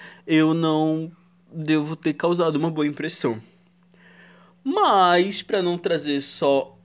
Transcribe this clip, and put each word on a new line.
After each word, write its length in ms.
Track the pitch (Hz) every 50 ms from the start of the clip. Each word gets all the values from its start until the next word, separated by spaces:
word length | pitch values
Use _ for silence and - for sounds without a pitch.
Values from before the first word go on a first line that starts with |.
| - - - - -
eu 300 | - 165 156 156 156 160
não 560 | 165 165 160 156 156 156 156 156 160 160 165 - _ _ _ _ _ _ _ -
devo 440 | 165 156 151 156 156 147 151 160
ter 180 | - - 160 147
causado 420 | - - 175 175 170 170 160 156
uma 140 | 143 156 165
boa 160 | 160 156 147
impressão. 560 | 147 147 - 147 160 160 - - 131 113 113 - - _ _ _ _ _ _ _ _ _ _ _ - - - - - - - - _ _ _ -
Mas, 800 | 262 349 415 403 302 220 196 185 175 175 180 185 202 196 - -
pra 180 | - - 196
não 160 | 180 175 175
trazer 440 | 175 - 180 170 151 143 151 143 139
só 580 | 139 - - - 160 143 139 139 - - - -